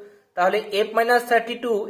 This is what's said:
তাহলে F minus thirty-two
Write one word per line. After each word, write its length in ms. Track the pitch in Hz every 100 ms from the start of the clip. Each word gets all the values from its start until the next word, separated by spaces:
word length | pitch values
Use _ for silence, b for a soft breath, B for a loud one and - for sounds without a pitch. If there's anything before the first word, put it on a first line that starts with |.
| B B B -
তাহলে 220 | 180 208 208
F 180 | 202 214 226
minus 260 | 233 247 240
thirty-two 480 | 233 226 240 247 208